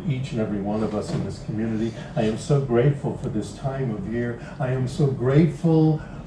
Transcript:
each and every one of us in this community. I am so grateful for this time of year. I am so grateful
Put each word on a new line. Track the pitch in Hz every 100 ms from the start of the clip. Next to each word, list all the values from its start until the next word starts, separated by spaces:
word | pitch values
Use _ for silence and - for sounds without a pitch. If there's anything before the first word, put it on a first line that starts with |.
| 175
each | 127 -
and | 117
every | 101 101
one | 101 107
of | 104
us | 104 -
in | - 98
this | -
community. | - 107 113 110 113 - - -
I |
am | 107 117
so | - 143
grateful | 135 120 143 143 123 -
for | 120
this | 107 95
time | - 135 135 117
of | 101 95
year. | 120 120 117 - -
I | 131
am | 131 123
so | - 139
grateful | 123 123 143 165 - 170 160 156 147 - -